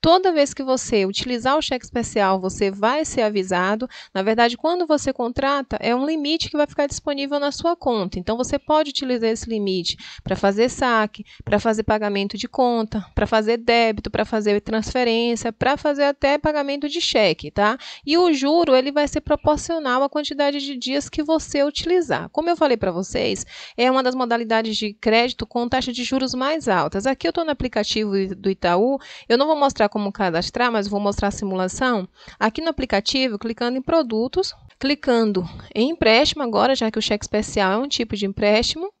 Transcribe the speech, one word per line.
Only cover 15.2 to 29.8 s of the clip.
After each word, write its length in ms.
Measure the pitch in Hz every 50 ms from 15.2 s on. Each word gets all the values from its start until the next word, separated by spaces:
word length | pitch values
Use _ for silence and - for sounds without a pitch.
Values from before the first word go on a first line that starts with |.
| 233 240 233 226 - 240 220
pra 240 | _ - 254 285 285
fazer 280 | - 302 285 277 285
até 340 | 277 285 _ - 269 285 294
pagamento 500 | - 311 302 302 285 277 277 285 285 294
de 100 | 294 339
cheque, 520 | 330 - - 254 214 185 156 - - 151
tá? 260 | _ - 202 208 233 269 - - - - _
E 140 | 277 294 339
o 160 | 359 349 311
juro, 420 | 269 262 277 302 339 339 311 262
ele 160 | 262 254 285
vai 160 | 277 294 294 285
ser 140 | - 311
proporcional 800 | - - 302 285 _ 302 302 285 - - 339 330 302 262 247 254
à 80 | 277 277
quantidade 500 | - 302 294 294 294 277 285 285 285 285
de 160 | 277 277 285
dias 340 | 247 240 247 262 285 277 -
que 120 | - -
você 420 | 302 294 320 311 - - - 285 277
utilizar. 640 | 294 294 - - 330 359 370 339 254 156 127 160 -
Como 200 | _ - 320 339
eu 80 | 349 330
falei 180 | 320 285 240
pra 160 | 220 - 190
vocês, 440 | 170 175 190 - - - - - 196 190 - - - - - - -
é 160 | - 240 254
uma 100 | 262 262
das 140 | 262 254 254
modalidades 640 | 262 254 233 233 233 240 220 226 220 226 226 214 -
de 160 | 220 208 202
crédito 520 | _ - 226 220 226 240 254 240 - 233
com 220 | - - 240 240 240
taxa 240 | 269 262 247 262
de 140 | 240 247 247
juros 280 | - 269 262 262 254 240
mais 360 | 254 254 277 311 320 269 -
altas. 360 | 196 180 147 156 - 196 202
Aqui 220 | 262 269 - - 339
eu 60 | -
tô 100 | - 330
no 80 | 320
aplicativo 640 | 285 - 262 254 - 233 208 - - 226 214 208 196 196 190 190 196
do 160 | - - 196
Itaú, 480 | 190 - - 175 175 180 214 254 277 269 - - - - - _
eu 100 | 226 247
não 80 | 277
vou 120 | 302 320 294
mostrar 320 | 285 277 - -